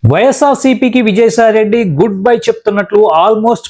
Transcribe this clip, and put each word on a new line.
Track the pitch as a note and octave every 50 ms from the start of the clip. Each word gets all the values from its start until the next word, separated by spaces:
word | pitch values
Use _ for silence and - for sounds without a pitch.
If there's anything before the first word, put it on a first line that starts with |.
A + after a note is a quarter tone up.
| -
వైఎస్ఆర్సీపీకి | A2+ C3+ E3+ A3 C4+ C4 - D4 C#4+ C4+ - - C4 B3+ G#3+ - B3+ B3 B3+
విజయసాయి | B3 A3 G3 G3 A#3 A3+ A#3 A#3 A#3 A3+ G#3
రెడ్డి | A3 A3 G#3+ G#3 A#3+ A#3
గుడ్ | F3+ D3+ C3+ F#3 A#3 G3 F#3+ F#3+
బై | A#3+ A#3+ A3+
చెప్తున్నట్లు | A3+ - A3 - _ G#3+ G3+ G3+ G3+ G3 - G#3
almost | G#3+ G3+ D#3 D#3+ F3 G#3 A3 G#3+ G#3+ A3+ A#3 - - -